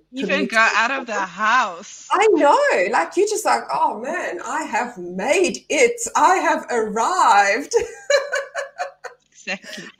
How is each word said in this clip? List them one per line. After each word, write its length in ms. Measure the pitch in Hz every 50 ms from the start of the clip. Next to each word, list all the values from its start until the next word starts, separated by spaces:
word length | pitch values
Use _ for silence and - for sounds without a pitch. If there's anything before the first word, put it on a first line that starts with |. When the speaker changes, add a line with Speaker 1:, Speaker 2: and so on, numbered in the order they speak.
| _ _ 247
Speaker 1:
Even 160 | 262 269 -
Speaker 2:
commute. 220 | 277 285 269 233
Speaker 1:
go 60 | 226 220 226 214 -
out 160 | 208 226 240
of 160 | 277 269 262
the 60 | 233 208
house. 920 | 202 190 185 170 185 214 214 233 262 233 202 170 170 190 - - - - -
Speaker 2:
I 140 | 302 370 415 440
know. 560 | 370 302 294 285 311 523 587 554 - 220 180 202
Like, 240 | 233 311 339 330 -
you're 120 | 339 415
just 180 | 427 427 359 -
like, 180 | 294 233 226 - -
"Oh, 280 | - 302 320 302 208 208
man, 400 | 233 277 339 359 269 - - - -
I 180 | - 269 311 302
have 340 | 233 226 - 247 - -
made 680 | 185 175 175 180 190 196 262 311 392 359 254 202 - - _
it. 300 | 262 311 254 240 480 - - - -
I 200 | 254 302 330 370
have 280 | 359 294 339 320 269 - -
arrived." 1040 | 247 233 220 208 190 226 240 302 370 370 311 240 202 202 202 196 202 254 285 - 466 453
<laughs> 60 | - - - - - - 571 539 - - - 554 554 - - - 554 - _ - - - - _ - - - _ _ _ _ - - -
Speaker 1:
Exactly. 360 | 190 196 - - - 202 170 - _